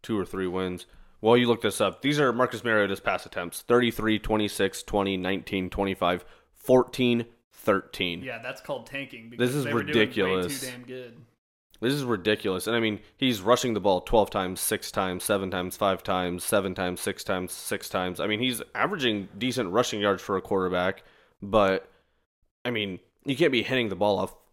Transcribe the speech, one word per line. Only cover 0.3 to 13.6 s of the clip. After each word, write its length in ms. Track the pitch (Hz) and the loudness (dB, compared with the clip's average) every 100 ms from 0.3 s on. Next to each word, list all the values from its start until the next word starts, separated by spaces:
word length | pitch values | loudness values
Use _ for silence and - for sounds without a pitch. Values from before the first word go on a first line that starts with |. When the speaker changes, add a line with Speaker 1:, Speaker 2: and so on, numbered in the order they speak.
| 95 92 | -4 -4
Speaker 1:
wins. 380 | 90 92 90 - - - _ | -2 -4 -6 -12 -20 -20 _
While 180 | 110 123 | 4 6
you 80 | 120 | 6
look 160 | 113 | 2
this 180 | 110 - | 0 0
up, 220 | 101 90 | -2 0
these 180 | 135 147 | -2 2
are 100 | 139 | 2
Marcus 320 | 117 123 113 | 2 0 0
Mariota's 360 | 110 110 101 95 | 0 2 2 0
pass 240 | - 92 | -2 -2
attempts. 380 | - - 87 - | -4 -8 -8 -10
Thirty-three, 560 | - 123 120 - 110 107 | 4 4 4 0 0 0
twenty-six, 640 | - 110 104 - 98 - | 2 0 0 0 0 -2
twenty, 340 | - 104 98 95 | -2 0 0 0
nineteen, 540 | 90 98 - 98 90 | -2 -4 -2 -4 -4
twenty-five, 540 | - 98 95 90 90 - - _ | -2 -2 0 0 0 -4 -20 _
fourteen, 720 | _ - 127 123 - 123 120 117 _ _ | _ 4 4 4 0 2 2 -2 _ _
thirteen. 720 | - - 98 - - 92 87 | -6 0 0 0 -4 -4 -4
Speaker 2:
Yeah, 180 | 131 117 | -10 -10
that's 180 | 117 135 | -12 -12
called 260 | - 135 113 | -10 -10 -8
tanking 440 | 139 135 120 113 | -12 -12 -14 -16
because 180 | 120 123 | 0 0
Speaker 1:
This 80 | 143 | 2
is 80 | |
Speaker 2:
they 80 | 139 | 0
were 80 | 117 | -2
Speaker 1:
ridiculous. 800 | 98 113 107 110 92 92 87 - | 0 2 2 2 2 2 -2 -4
Speaker 2:
doing 120 | - | -8
way 40 | 123 | -12
too 20 | |
damn 80 | 123 | -14
good. 300 | 127 120 113 - _ _ _ _ _ | -14 -14 -20 -20 _ _ _ _ _
Speaker 1:
This 140 | 117 | -2
is 100 | 143 | 0
ridiculous. 600 | 127 107 87 104 104 92 104 | 0 0 2 2 0 -2 0
And, 80 | 117 | 2
I 40 | |
mean, 200 | 113 104 - _ | 2 -2 -8 _
he's 240 | 131 113 | 0 2
rushing 340 | 92 120 | 4 4